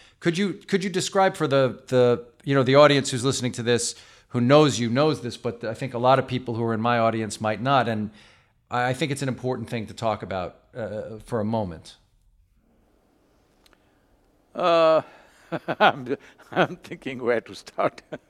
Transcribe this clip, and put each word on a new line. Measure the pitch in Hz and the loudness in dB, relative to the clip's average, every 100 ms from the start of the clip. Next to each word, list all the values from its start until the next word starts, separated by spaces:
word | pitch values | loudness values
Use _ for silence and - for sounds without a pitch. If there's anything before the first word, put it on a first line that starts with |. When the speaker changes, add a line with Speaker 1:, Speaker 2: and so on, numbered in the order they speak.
| - _ | -20 _
Speaker 1:
could | 170 165 | -4 0
you, | 202 | -2
could | - - 196 | -4 -4 -2
you | 196 | -2
describe | 180 - 196 190 151 | -4 -2 2 2 0
for | 151 | 0
the, | 139 131 104 - | 2 2 -2 0
the, | 127 123 120 - _ | 4 4 2 -4 _
you | 143 | 0
know, | 139 | 2
the | 127 139 | 6 8
audience | 147 139 - | 8 6 0
who's | 127 | -2
listening | 131 - 123 | -2 -2 -4
to | 123 | -4
this, | 113 117 - - - - _ | 0 0 -2 -8 -18 -20 _
who | 123 | 0
knows | 120 147 151 110 | 6 6 6 2
you, | 120 | -2
knows | 127 156 139 | 0 0 -2
this, | 120 - | -8 -8
but | 120 113 | -10 -8
I | 110 | -8
think | 113 131 | -8 -8
a | 117 | 0
lot | 127 131 | 2 2
of | 131 | 2
people | 127 127 | -6 -4
who | 113 | -4
are | 117 | -2
in | 110 | -2
my | 117 117 | 0 2
audience | 113 113 107 - | 2 0 -6 -4
might | 110 104 | -4 -2
not, | 131 139 117 | 0 2 2
and | 107 104 - - _ _ _ _ | -2 -6 -10 -20 _ _ _ _
I, | 120 123 | -4 -2
I | |
think | 131 151 | -2 -4
it's | 135 | -4
an | 135 | -6
important | 113 127 117 113 | -6 -6 -6 -8
thing | 120 98 | -8 -10
to | |
talk | - 113 104 | -6 -4 -4
about, | 98 95 87 - _ | -6 -8 -8 -12 _
uh, | 123 101 107 - 107 - | -12 -10 -10 -12 -14 -8
for | 117 | -6
a | |
moment. | 107 113 95 78 - - _ _ _ _ _ _ _ _ _ _ _ _ _ _ _ _ _ _ _ _ _ _ _ _ _ | -2 -4 -6 -10 -18 -20 _ _ _ _ _ _ _ _ _ _ _ _ _ _ _ _ _ _ _ _ _ _ _ _ _
Speaker 2:
Uh, | - 175 165 160 156 - - _ _ _ | -4 0 4 4 2 0 -12 _ _ _
<laughs> | 170 - - | -10 -6 2
I'm, | 202 135 123 135 - _ - | 4 4 -4 -10 -10 _ -6
I'm | - 160 175 | 0 0 -2
thinking | - 175 - 131 | -16 -12 -10 -4
where | 120 117 | -2 -2
to | - | -4
start. | 92 - - 170 - - 147 _ | -16 -12 -4 -4 -4 -14 -18 _